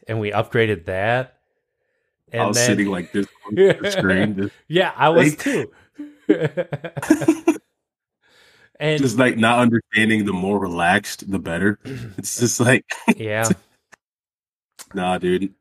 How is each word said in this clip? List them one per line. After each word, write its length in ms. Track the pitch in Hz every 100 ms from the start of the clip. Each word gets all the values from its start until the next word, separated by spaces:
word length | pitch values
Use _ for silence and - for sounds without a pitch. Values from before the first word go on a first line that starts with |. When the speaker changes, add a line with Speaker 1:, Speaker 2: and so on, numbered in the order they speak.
| -
Speaker 1:
and 140 | 110
we 100 | 104
upgraded 540 | 101 117 123 110 95
that. 540 | 87 92 104 123 127 _ _ _ _ _ _ _ _ _ _
And 120 | 117
Speaker 2:
I 40 | 104
was 100 | 117
Speaker 1:
then 100 | 120
Speaker 2:
sitting 200 | 101 101
like 220 | 92 85
this 140 | 101 98 _ -
on 80 | -
the 340 | 190 - 202
Speaker 1:
<laughs> 0 |
Speaker 2:
screen, 460 | 190 95 92 107 98
just 180 | 101 - -
Speaker 1:
Yeah, 240 | 160 175
I 140 | - 156
was 220 | 165 147
Speaker 2:
like 80 | 147
Speaker 1:
too. 320 | 277 220 117 _ _ - 294 - -
<laughs> 1300 | 165 156 - 175 - 170 - - 311 320 311 - 311 - _ _ _ _ _ _ _ _ _ _ -
And 220 | 151 151
Speaker 2:
just, 160 | 135 110
like, 200 | 127 113
not 200 | 113 120
understanding, 640 | 120 113 - 107 110 110 101
the 80 |
more 240 | 92 95 101
relaxed, 720 | 95 85 85 101 - - -
the 80 | 95
better. 400 | 82 85 98 101
Speaker 1:
<clears throat> 360 | 123 131 120 -
Speaker 2:
It's 200 | - -
just 220 | 120 -
like 240 | 123 131 - - -
<laughs> 100 | -
Speaker 1:
Yeah. 320 | 110 107 113 - _ _ _ _ _ _ _ _ _ _ _ - -
Speaker 2:
Nah, 240 | 95 90 90
dude. 360 | 90 90 95 -